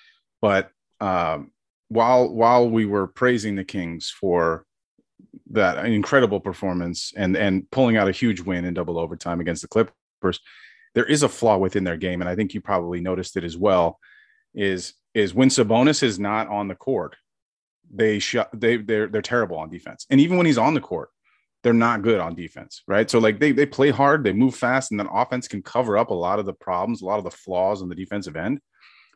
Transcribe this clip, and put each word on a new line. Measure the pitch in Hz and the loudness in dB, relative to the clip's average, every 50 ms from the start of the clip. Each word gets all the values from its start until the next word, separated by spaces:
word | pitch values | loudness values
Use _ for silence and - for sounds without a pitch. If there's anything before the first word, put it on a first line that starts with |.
| _ _ _ _ _ _ _ - | _ _ _ _ _ _ _ -2
but, | 117 104 98 95 - - _ _ _ _ _ - | 0 2 2 2 0 -2 _ _ _ _ _ -6
um, | 107 95 92 87 85 80 80 73 71 - _ _ _ _ _ _ _ - | -4 -2 0 0 0 -2 -4 -6 -8 -14 _ _ _ _ _ _ _ -2
while, | 110 113 113 123 127 123 123 87 | 2 2 4 6 6 4 4 2
while | 95 113 117 117 123 123 120 117 | 2 4 4 6 6 6 4 4
we | 113 113 107 | 2 0 0
were | 101 101 101 95 - | 2 0 -2 -2 -4
praising | - - 127 127 123 110 104 107 101 | -2 0 2 2 2 2 -2 -4 -6
the | 98 92 | -6 -6
Kings | - - 92 87 82 82 80 - - | -6 -6 -6 -6 -6 -8 -10 -10 -12
for | - - 101 92 87 85 82 82 80 82 _ _ _ _ _ _ _ _ _ _ _ _ - _ - - _ - | -10 -6 -2 0 0 2 2 0 -2 -4 _ _ _ _ _ _ _ _ _ _ _ _ -20 _ -20 -20 _ -4
that | - 107 98 90 - 76 90 | 0 2 2 2 2 0 -2
incredible | 120 110 104 95 - 143 135 123 98 101 92 | 0 0 0 0 0 0 0 0 0 0 -4
performance | - 101 87 - 101 95 90 90 87 87 82 - - - - | -4 -6 -8 -6 -6 -4 -4 -4 -6 -6 -8 -10 -12 -12 -8
and, | 104 98 92 92 | -4 -2 -2 0
and | - 104 98 95 95 - - | 0 0 0 -2 -2 -4 -4
pulling | - 131 131 120 113 | 0 0 2 2 2
out | 107 98 98 | 2 0 0
a | |
huge | 92 - 123 117 101 87 | 0 0 -2 -2 -2 -2
win | 87 95 90 87 87 | -4 -6 -4 -4 -4
in | 90 | -6
double | 85 87 82 85 85 82 | -6 -6 -6 -6 -4 -6
overtime | 82 78 85 80 - 87 85 87 | -6 -6 -8 -10 -8 -6 -6 -4
against | 82 85 85 - | -4 -4 -6 -6
the | - - | -8 -4
Clippers, | - 110 - - _ _ _ _ _ - - 92 - - _ - - - - - _ _ _ _ - | 0 0 0 -2 _ _ _ _ _ -4 -4 -4 -4 -4 _ -20 -20 -20 -20 -20 _ _ _ _ -2
there | 117 120 | -2 0
is | - 151 147 | 2 2 2
a | 143 120 | 2 0
flaw | - - 117 110 104 95 | 0 0 2 2 4 4
within | 95 90 - 104 95 | 2 0 0 -2 -2
their | 87 85 | -2 -4
game, | 80 95 90 90 87 | -4 -4 -4 -4 -4
and | 87 90 | -4 -4
I | 90 | -2
think | 104 107 90 - | -2 -4 -4 -4
you | 101 | -8
probably | - - 101 90 85 87 87 87 | -6 -2 -2 -2 -2 -4 -6 -6
noticed | 87 92 90 92 90 - - | -4 -4 -4 -4 -6 -6 -8
it | 95 85 | -8 -8
as | 85 82 | -6 -6
well, | 87 98 101 95 90 85 82 - _ _ _ _ _ _ _ _ _ _ _ - | 0 2 2 4 4 2 2 -2 _ _ _ _ _ _ _ _ _ _ _ -6
is, | - 101 98 92 90 - - - _ _ _ | -4 -2 -2 -2 -4 -8 -12 -16 _ _ _
is | - 110 104 92 90 | 0 0 0 2 4
when | 117 131 131 | 4 4 4
Sabonis | - 131 113 101 113 120 131 151 147 - | 4 4 2 4 4 4 4 2 2 2
is | 143 117 98 90 | 0 -2 -2 -2
not | 101 101 107 110 110 - | -4 -2 -2 -2 -4 -4
on | 104 104 101 98 | -4 -6 -6 -6
the | 90 | -8
court, | _ - 131 131 95 80 73 - _ _ _ _ _ _ _ _ _ _ _ _ _ _ _ - | _ -6 -4 -4 -4 -4 -8 -12 _ _ _ _ _ _ _ _ _ _ _ _ _ _ _ -2
they | 107 113 110 107 101 | 0 2 2 2 0
shut, | - - - 117 104 - | -2 -2 -2 -2 -2 -2
they, | - 104 117 113 120 110 | -4 -2 2 2 2 2
they're, | 104 104 110 107 110 | 0 -2 0 0 0
they're | 98 107 107 | -2 -2 -4
terrible | - - 120 120 110 87 85 78 | -2 0 0 0 0 -2 -4 -8
on | 80 78 | -10 -10
defense. | 85 87 - - - - - - | -14 -16 -16 -16 -18 -12 -2 4
And | 135 139 | 6 6
even | 151 170 185 180 | 6 6 4 2
when | 175 | 4
he's | 160 135 117 | 4 2 2
on | 113 147 160 | 2 2 0
the | 131 | -2
court, | - - 92 80 65 _ _ _ _ _ _ _ _ _ _ _ | -4 -4 -8 -8 -8 _ _ _ _ _ _ _ _ _ _ _
they're | - 120 | 2 4
not | 117 117 117 117 117 104 | 4 4 4 2 2 0
good | 101 117 110 95 | 2 2 2 2
on | 82 85 82 | 0 -4 -8
defense, | 85 85 80 - - - - - - - - | -10 -12 -14 -14 -18 -20 -18 -20 -14 -4 0
right? | 98 104 113 - | 2 2 2 4
So, | - 117 | 4 4
like, | 113 107 104 104 | 4 4 2 4
they, | 147 147 | 2 2
they | 120 131 147 | 4 2 2
play | 143 - - 139 147 | 0 2 2 4 4
hard, | 117 120 139 143 156 156 123 | 4 4 4 4 4 2 2
they | 101 | 0
move | 92 107 127 131 - | 2 4 2 2 2
fast, | - 131 120 127 135 - - | 0 -2 0 0 0 -2 -2
and | 107 104 | -4 -4
then | 101 - | -4 -2
offense | - 104 123 - 127 127 - | -2 -2 -2 -2 -4 -8 -8
can | - - 98 | -8 -10 -10
cover | 92 - - 123 123 113 101 | -10 -4 -2 -2 0 2 2
up | 107 117 - | 2 2 0
a | 95 | -2
lot | 87 87 90 101 107 | -2 0 0 0 -2
of | 98 | -2
the | 95 | -6
problems, | - _ - 95 90 90 95 117 117 95 | -8 _ -6 -4 -4 -2 -2 -4 -6 -6
a | 95 | -4
lot | 92 104 104 | -4 -4 -4
of | 90 | -4
the | 85 | -8
flaws | - - - 98 92 90 95 98 104 95 | -12 -14 -10 -6 -2 0 0 0 0 -2
on | 92 90 | -6 -10
the | 85 | -10
defensive | 87 95 - 104 104 90 85 76 | -10 -10 -8 -8 -8 -8 -8 -8
end. | 80 85 110 143 139 _ _ _ _ _ _ _ _ _ _ _ | -6 -4 -4 -6 -6 _ _ _ _ _ _ _ _ _ _ _